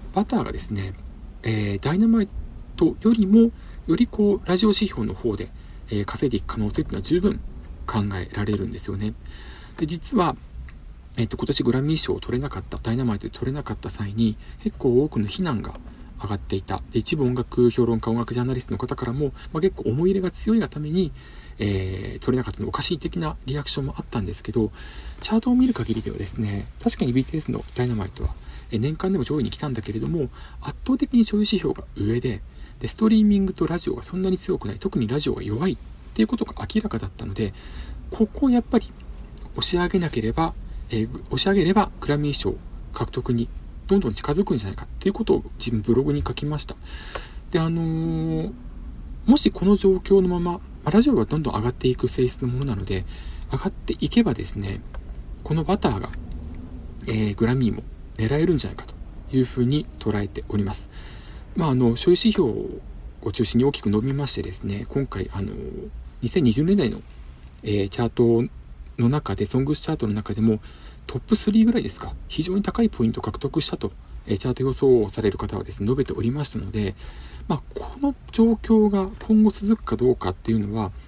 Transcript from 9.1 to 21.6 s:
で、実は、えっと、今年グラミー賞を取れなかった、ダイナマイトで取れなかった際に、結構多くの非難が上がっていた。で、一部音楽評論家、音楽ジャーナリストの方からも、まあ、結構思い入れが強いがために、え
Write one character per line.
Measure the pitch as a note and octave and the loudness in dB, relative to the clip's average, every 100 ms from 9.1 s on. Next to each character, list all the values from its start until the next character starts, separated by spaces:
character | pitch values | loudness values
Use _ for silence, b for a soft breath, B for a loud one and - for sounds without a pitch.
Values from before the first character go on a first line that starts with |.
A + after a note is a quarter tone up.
| - B B B B B - | -6 B B B B B -6
で、 | D#3 | -4
実 | E3+ - A3+ | -4 -2 2
は、 | E3 - - - - - - - - - | 2 0 -10 -14 -14 -14 -16 -18 -12 -2
え | |
っ | A2+ | -2
と、 | - | -2
今 | - | 0
年 | - | 2
グ | B2 | 2
ラ | B2+ | 2
ミ | D3 | 2
ー | D#3+ | 0
賞 | - | 0
を | - | -4
取 | - B2 | -2 -4
れ | |
な | C#3+ | -4
か | F#2+ | -8
っ | - | -8
た、 | - | -6
ダ | A2+ | -2
イ | A#2+ | 0
ナ | B2 | 0
マ | G2+ | -2
イ | |
ト | - | -6
で | |
取 | - B2+ | -6 -4
れ | |
な | C#3+ | -4
か | - G#2 | -6 -6
っ | |
た | - | -6
際 | - G2+ | -6 -4
に、 | G#2+ A2+ G#2+ B B | 2 2 2 B B
結 | G#3+ - | -6 0
構 | C3 B2 | 4 4
多 | D3+ | 4
く | - | 0
の | G#2 | -2
非 | - | -2
難 | F3 A2+ | -2 -2
が | - - - B B - | -4 -10 -16 B B -10
上 | G2+ | -6
が | G2+ | -6
っ | |
て | - G2 | -2 -4
い | |
た。 | - F#2+ - | -4 -8 -2
で、 | A#2 | -2
一 | - D#3 | 0 0
部 | |
音 | B2+ | 2
楽 | B2 A#2 - A#2+ | 0 -2 4 4
評 | B2+ A#2 | 6 2
論 | A2+ | 2
家、 | A2+ | 0
音 | A#2 | -2
楽 | A2+ | 0
ジ | B2 | -2
ャ | |
ー | B2+ | -2
ナ | |
リ | B2+ | -2
ス | - | -4
ト | |
の | G2+ | -4
方 | B2+ C3+ | -4 -4
か | A#2+ | -4
ら | |
も、 | C3 C#3+ B B | 0 -2 B B
ま | D#3 | 2
あ、 | |
結 | F#3+ - | 2 2
構 | - | -2
思 | C3 F3+ | 2 4
い | |
入 | G3 | 4
れ | |
が | F3+ | 0
強 | - - A3+ | -2 2 2
い | |
が | E3+ | 2
た | D3+ | -4
め | D3+ | -2
に、 | F3 D#3+ B B B B | 0 0 B B B B
え | B | B